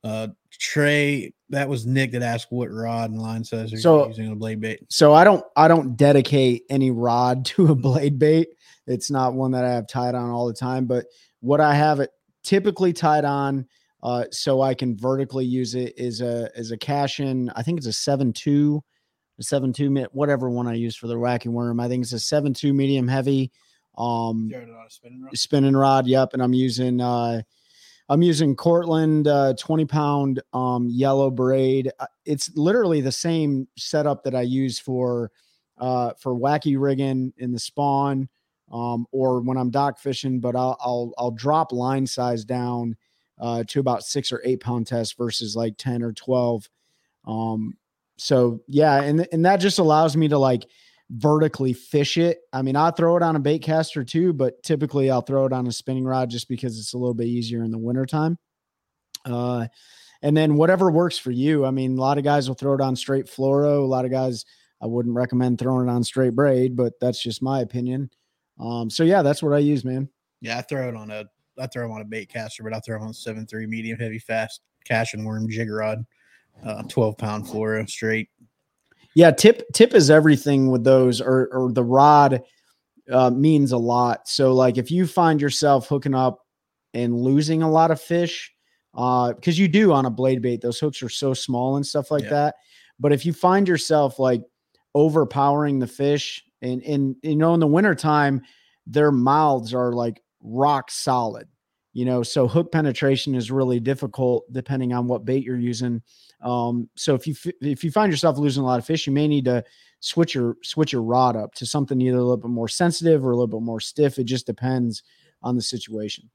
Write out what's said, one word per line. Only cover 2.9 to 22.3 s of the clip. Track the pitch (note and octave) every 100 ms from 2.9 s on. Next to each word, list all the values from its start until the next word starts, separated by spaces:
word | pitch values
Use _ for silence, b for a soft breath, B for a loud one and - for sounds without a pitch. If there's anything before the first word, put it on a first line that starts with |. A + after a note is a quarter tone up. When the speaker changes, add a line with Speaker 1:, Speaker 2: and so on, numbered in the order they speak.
| A#2 A2+
Speaker 1:
and | A2
line | A2+ A2+
size | A#2 A2+ A2
are | A2
you |
Speaker 2:
So, | E3 D#3 C3+
Speaker 1:
using | A2 A2
on |
a | G#2+
blade | A2 A2
bait. | A2 A2 -
Speaker 2:
so | - D3
I | D3+
don't, | F#3+ F#3 - -
I | D#3+
don't | E3 C3+ A#2
dedicate | C#3+ C#3+ B2+ C#3+ B2+ A#2+ _
any | C#3 C3
rod | A#2 A#2+ A#2+ B2 B2+
<laughs> | B2
to | - E3
a |
blade | C#3+ C3 C3+ C#3+ C#3
bait. | D3+ D#3+ E3 _ b b -
It's | B2 -
not | C#3 B2+
one | C3 C3
that | B2+
I | B2
have | B2 G#2+
tied | B2+ B2
on | B2 A#2+
all | A#2+ A#2+
the |
time, | A2+ B2+ C3 B2
but | B2 - b b b
what | A#2+ C#3+
I | D3+
have | D3 D3+ C#3+
it | C3+ _ _ _
typically | - G3 G3+ F#3+ F#3
tied | E3 D#3+ D3+
on, | C#3+ C#3 C#3 C#3 B2 _ _ _
uh, | A#2+ B2 A#2+
so | - - C3
I | C3+
can | B2+ B2+ G#2
vertically | B2+ C3+ C3+ C3
use | B2+ B2+ B2 B2+
it | B2 -
is | B2 A2+
a, | A#2+ A#2 A#2 -
is | A2+
a | A2+
Cashin. | - C#3+ C#3 - C#3 C3 A#2+
I | -
think | A#2+ E3+
it's | A#2+
a |
seven | A2 - C3+ C3+
two, | A2 - C#3+ D3 D3 - _ _ _ _ _
a |
seven | A#2 C#3+ C3
two | B2 C#3+
mi-, | C#3 B2+
whatever | C3 D3 C#3 B2+
one | A#2+ A#2+
I |
use | A#2 A#2 A2
for | A#2
the |
wacky | A#2 A#2+ A#2+ A#2
worm. | A#2 A#2+ A#2
I | A#2+
think | B2+
it's | A#2+
a | A#2+
seven | -